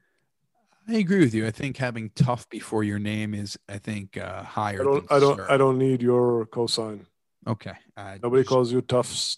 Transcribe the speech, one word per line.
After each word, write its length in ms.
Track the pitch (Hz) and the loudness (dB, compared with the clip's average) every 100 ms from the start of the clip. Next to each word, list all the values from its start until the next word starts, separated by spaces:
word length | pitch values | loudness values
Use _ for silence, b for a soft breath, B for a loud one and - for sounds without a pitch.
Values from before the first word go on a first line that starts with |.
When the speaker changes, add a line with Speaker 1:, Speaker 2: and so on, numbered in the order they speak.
| _ _ _ _ _ _ _ _ 214 | _ _ _ _ _ _ _ _ -4
Speaker 1:
I 60 | |
agree 240 | 226 180 196 | 0 2 4
with 160 | 143 | 4
you. 120 | 110 110 | 4 -2
I 40 | |
think 260 | 113 143 127 | -2 -6 -4
having 340 | 127 117 110 | -4 -4 -4
Tough 340 | - 127 123 - | 0 2 0 -6
before 340 | 110 - 110 | -14 -6 -2
your 160 | 104 104 | -2 -2
name 360 | 104 107 107 | -4 -4 -4
is, 240 | 104 101 - - | -6 -8 -12 -14
I 80 | 98 | -12
think, 400 | - 104 98 - | -8 -8 -10 -10
uh, 260 | 92 95 | -10 -10
higher 380 | - - 107 101 | -10 -4 -4 -2
Speaker 2:
I 40 | |
don't, 240 | 139 139 - | 0 0 2
Speaker 1:
than 80 | 143 | 4
Speaker 2:
I 40 | |
don't, 160 | 139 139 | 4 4
Speaker 1:
Sir. 100 | 95 | 2
Speaker 2:
I 60 | 139 | 4
don't 180 | 135 131 | 4 4
need 240 | 131 131 | 2 2
your 460 | 120 123 123 120 113 | 2 4 4 2 -2
cosign. 580 | 123 117 - 110 104 95 _ _ _ - | -4 -4 -4 -6 -10 -16 _ _ _ -8
Speaker 1:
Okay. 280 | 110 - 90 _ - | -8 -8 -16 _ -18
Uh, 200 | 101 101 | -16 -8
Speaker 2:
Nobody 200 | 120 127 | 0 2
Speaker 1:
just 60 | 131 | 4
Speaker 2:
calls 240 | 131 120 | 2 2
you 80 | 123 | 0
Tough 300 | - 123 120 | 0 0 0
s-, 260 | - - | -4 -6